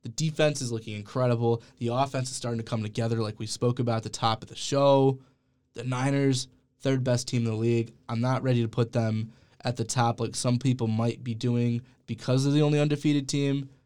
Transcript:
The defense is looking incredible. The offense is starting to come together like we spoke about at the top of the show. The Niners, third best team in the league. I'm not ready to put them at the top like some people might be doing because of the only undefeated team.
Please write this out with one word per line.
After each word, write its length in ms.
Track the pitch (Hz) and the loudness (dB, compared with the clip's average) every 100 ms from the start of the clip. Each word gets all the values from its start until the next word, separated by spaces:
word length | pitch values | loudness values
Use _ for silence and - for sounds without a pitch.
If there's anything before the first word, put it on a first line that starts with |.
The 60 | - | -10
defense 520 | - 156 156 151 143 | -4 -4 2 2 2
is 80 | 123 | -6
looking 240 | 113 110 | -6 -6
incredible. 680 | 107 104 127 127 117 117 117 - _ | -10 -6 0 2 2 2 0 -4 _
The 100 | 117 | -2
offense 420 | 120 139 135 131 | 0 0 -2 -6
is 60 | - | -6
starting 220 | 123 117 | -6 -6
to 60 | |
come 200 | 113 117 | -4 -4
together 320 | 104 107 113 113 | -4 -2 -2 0
like 240 | 107 104 | -2 -6
we 60 | 110 | -10
spoke 340 | - 123 123 | -2 -2 0
about 160 | 117 113 | -2 -2
at 60 | |
the 40 | 135 | -4
top 360 | - 113 110 | -2 0 -2
of 40 | - | -6
the 60 | |
show. 640 | - - 139 139 139 135 131 - _ _ _ _ | -10 -2 4 6 6 6 2 -10 _ _ _ _
The 100 | - | -10
Niners, 640 | 123 127 135 139 139 131 - _ _ _ | -6 -2 0 2 2 0 -4 _ _ _
third 240 | 135 135 | -2 0
best 240 | 127 123 - | 2 0 0
team 180 | 123 | -2
in 60 | 113 | 0
the 60 | 110 | 0
league. 360 | 113 117 117 - - | 2 2 0 -8 -6
I'm 120 | 117 | -2
not 240 | 127 127 | 0 0
ready 180 | 131 123 | 2 2
to 60 | 113 | 2
put 240 | - 117 | 0 0
them 400 | 120 110 110 110 - _ _ | 0 0 -2 -6 -12 _ _
at 120 | 120 123 | -6 -4
the 60 | |
top 360 | 110 - 117 117 | -2 0 0 0
like 160 | 113 - | -4 -2
some 220 | 127 123 | 0 2
people 280 | 131 127 113 | 2 0 0
might 380 | 110 117 117 | 0 0 -2
be 100 | 123 | -8
doing 480 | 113 127 120 120 117 - _ - | -4 0 2 0 -2 -6 _ -12
because 400 | 110 - 131 139 | -8 0 2 2
of 60 | |
the 100 | 147 | 4
only 160 | 151 147 | 4 4
undefeated 500 | 147 143 151 143 135 | 2 2 2 2 0
team. 400 | 143 139 139 135 _ | 0 0 0 -4 _